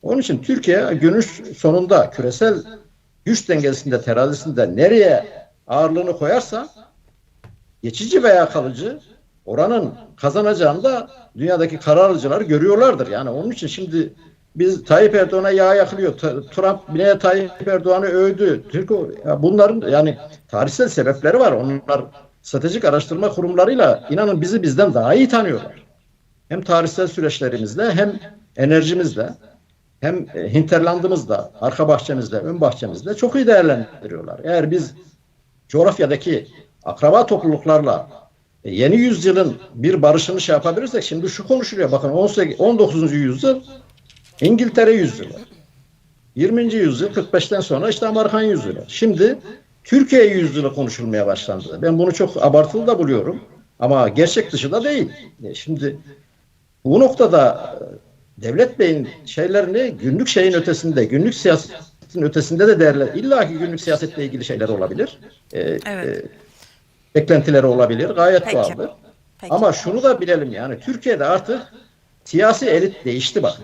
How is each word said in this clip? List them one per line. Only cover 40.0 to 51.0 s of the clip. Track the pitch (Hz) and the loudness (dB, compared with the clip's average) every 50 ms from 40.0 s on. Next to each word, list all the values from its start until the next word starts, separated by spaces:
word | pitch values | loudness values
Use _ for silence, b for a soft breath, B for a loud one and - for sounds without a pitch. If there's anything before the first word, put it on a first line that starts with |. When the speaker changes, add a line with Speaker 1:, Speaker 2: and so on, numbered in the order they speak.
| 147 | 4
Speaker 1:
barışını | 147 151 160 160 - 185 185 | 4 4 4 0 -2 -6 -6
şey | 170 - 160 | -2 0 0
yapabilirsek, | 143 151 170 170 202 254 247 - 226 190 | 0 0 0 -4 -4 -6 -4 -6 -6 -6
şimdi | - - 165 170 185 | -4 -8 -6 -6 -6
şu | - - 190 - | -8 -8 -2 -2
konuşuluyor, | 262 254 226 - - 196 175 131 135 | -2 -2 -2 -6 -4 -2 -2 0 0
bakın | 135 - 143 | 0 -2 -2
on | 143 170 196 | 0 0 0
sekiz, | 202 208 214 185 156 - - | 0 2 0 -2 -2 0 0
on | 175 220 240 214 | 2 2 4 4
dokuzuncu | 214 143 139 160 160 151 139 | 2 2 2 0 0 0 0
yüzyıl | 147 143 131 127 131 - 269 262 262 - - - - - _ _ _ _ _ _ _ _ _ _ _ | 0 -2 -2 -2 0 0 0 0 0 -4 -16 -20 -20 -20 _ _ _ _ _ _ _ _ _ _ _
İngiltere | - 170 233 226 247 226 - 240 226 220 226 | 2 2 4 4 2 0 2 4 6 6 6
yüzyılı. | 220 175 135 113 - - - - - - _ _ _ _ _ _ _ _ _ _ _ _ _ _ _ _ _ _ | 4 2 -2 -2 -8 -14 -16 -16 -18 -20 _ _ _ _ _ _ _ _ _ _ _ _ _ _ _ _ _ _
Yirminci | 123 151 196 226 233 240 226 214 | -2 0 2 2 2 0 0 0
yüzyıl | 226 196 151 131 120 170 196 - | 2 0 0 0 0 -4 -4 -2
kırk | 208 196 - - | -4 -4 0 0
beşten | 180 - - 208 196 | -2 0 0 -2 -4
sonra | 190 - 151 131 180 226 | -2 -2 -4 -2 -2 -2
işte | 214 - - | -2 -2 -2
Amerikan | 220 214 220 220 208 214 220 220 | -2 0 0 0 0 0 0 0
yüzyılı. | 214 202 156 117 101 - - - - | 0 0 0 -2 -6 -10 -10 -12 -14
Şimdi | - - 226 226 196 160 190 226 269 - B B B B B _ _ _ _ | -6 0 0 0 2 4 4 2 2 0 B B B B B _ _ _ _
Türkiye | - 240 277 269 - 277 254 226 | 2 4 4 4 6 6 6 6
yüzyılı | 208 202 185 170 151 131 147 143 135 131 | 6 4 2 -2 0 -2 -2 -4 -4 -4
konuşulmaya | 139 139 120 - - | -4 -6 -6 -6 -8